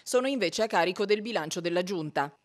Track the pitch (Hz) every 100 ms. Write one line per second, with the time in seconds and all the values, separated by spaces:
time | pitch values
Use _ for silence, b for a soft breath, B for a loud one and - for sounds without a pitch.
0 | - 247 262 269 170 - 220 185 170 185
1 | 202 208 208 196 156 180 170 175 180 185
2 | 151 147 147 -